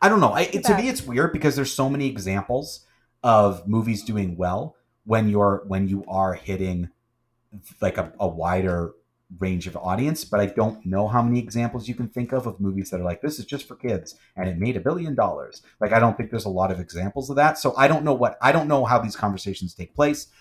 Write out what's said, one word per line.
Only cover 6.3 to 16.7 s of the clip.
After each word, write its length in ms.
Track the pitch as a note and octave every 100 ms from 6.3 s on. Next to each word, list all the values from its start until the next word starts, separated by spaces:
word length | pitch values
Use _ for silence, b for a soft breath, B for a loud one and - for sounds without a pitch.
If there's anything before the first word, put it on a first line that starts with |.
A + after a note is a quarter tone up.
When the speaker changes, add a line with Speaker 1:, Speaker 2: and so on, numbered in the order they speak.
Speaker 1:
hitting, 560 | F2+ - F#2+ F#2 F2 F2 _ _ _ _ _ _ G#2 - -
like, 160 | - -
a, 140 | F2 -
a 100 | F#2+
wider 680 | D#2+ E2+ F#2 F#2 F2 E2+ - _ _ - F2
range 260 | F#2+ F2+ F2
of 100 | E2+
audience, 480 | F2+ G2 C#3+ D#3
but 140 | - G#2
I 80 | G2+
don't 380 | - A2 A2 F#2
know 220 | F#2+ G#2
how 120 | A#2+
many 200 | A#2+ B2
examples 480 | A2+ A2+ A#2+ B2 G#2+
you 60 |
can 140 | A#2+ A#2
think 240 | - A#2+
of, 140 | C3 A#2+
of 140 | G2
movies 300 | G2 F#2+ F#2+
that 100 | F2+
are 40 |
like, 160 | F2 E2+
"This 180 | D3 D3+
is 60 | G#2
just 200 | C#3 -
for 80 |
kids 400 | - B2 F#2+ - b b -
and 120 | F#2
it 100 | E2+
made 180 | A2 B2
a 40 |
billion 340 | C#3 F3 E3
dollars." 480 | B2 G2+ D2 C2 - b -
Like, 120 | G#2
I 60 | A2+
don't 180 | A#2 G#2
think 140 | G#2+
there's 140 | A2+
a 60 | G#2
lot 200 | F#2 F#2+